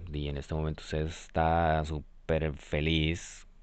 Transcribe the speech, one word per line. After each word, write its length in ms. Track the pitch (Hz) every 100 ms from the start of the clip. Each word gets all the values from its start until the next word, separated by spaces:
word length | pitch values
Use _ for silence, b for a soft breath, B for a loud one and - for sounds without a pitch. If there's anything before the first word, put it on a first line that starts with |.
| 85
di, 200 | 73 71
en 80 | 71
este 180 | - 78
momento 260 | 78 76
usted 260 | - 78 78
está 760 | - - - 80 82 82 78
súper 680 | 78 76 - - - 80 78
feliz 920 | 73 - 76 78 80 78 82 - - - -